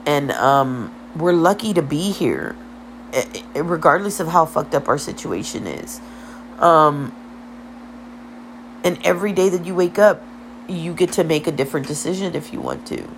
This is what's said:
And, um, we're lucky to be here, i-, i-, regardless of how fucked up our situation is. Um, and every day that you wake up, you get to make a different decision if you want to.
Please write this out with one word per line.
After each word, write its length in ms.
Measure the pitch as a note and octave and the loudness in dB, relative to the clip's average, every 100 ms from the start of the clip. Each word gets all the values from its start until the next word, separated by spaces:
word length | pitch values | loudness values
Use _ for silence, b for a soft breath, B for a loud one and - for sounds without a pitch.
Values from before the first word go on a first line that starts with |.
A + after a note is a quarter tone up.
And, 280 | D3 D3 C#3 | 2 0 0
um, 600 | - B2+ C#3 C3+ B2+ G#2 - - D#3+ | 2 4 6 4 -2 -6 -10 -12 0
we're 160 | F3 | 4
lucky 400 | F3 E3 G3+ A3 | 6 4 4 2
to 80 | F3 | 0
be 280 | C#3+ D3+ G3 | 0 -2 -2
here, 420 | F#3+ C3+ C2+ - - - - - - - | 0 0 0 -4 -10 -14 -18 -18 -18 -4
i-, 120 | B2+ - F#2 - | -4 -2 -8 -6
i-, 40 | C3+ | -4
regardless 640 | E3+ E3 D#3+ D#3+ G3+ G3 | -2 4 4 4 2 -4
of 80 | E3 | 2
how 160 | F3 D#3 | 4 4
fucked 280 | - D3 | 0 0
up 140 | C#3+ - | -2 2
our 100 | D3 | 0
situation 680 | - - - F2+ - - - | -2 -8 -6 -6 -6 -6 -6
is. 340 | C2+ - - B B B B B - | -8 -10 -14 B B B B B 2
Um, 540 | E3+ D#3+ D3+ C#3+ C3+ - - - - - - - - - - - - - - - - - | 6 8 6 4 -4 -8 -18 -18 -18 -18 -18 -18 -18 -18 -16 -18 -18 -18 -18 -18 -18 -2
and 140 | F3+ F3+ | -2 0
every 280 | F3 F3 G#3 | 0 2 0
day 160 | F#3 F#3+ | 2 2
that 160 | F3+ | 2
you 100 | E3+ | -2
wake 240 | F3+ F3 G3+ | 0 2 6
up, 240 | G#3 F3+ - - - - - | 6 6 -4 -18 -18 -16 -8
you 240 | F3+ E3 | -6 -6
get 200 | E3 F3 | 0 2
to 120 | - | 2
make 220 | E3 D3+ D#3 | 2 2 0
a 60 | |
different 340 | D3 C#3 D#3 C3+ | -2 -2 -2 -4
decision 480 | D3 - F#3 F#3+ | -4 -4 -2 -4
if 180 | D3 - | -4 -8
you 80 | - | -8
want 260 | B1+ C2 - | -6 -6 -6
to. 220 | - - | -8 -8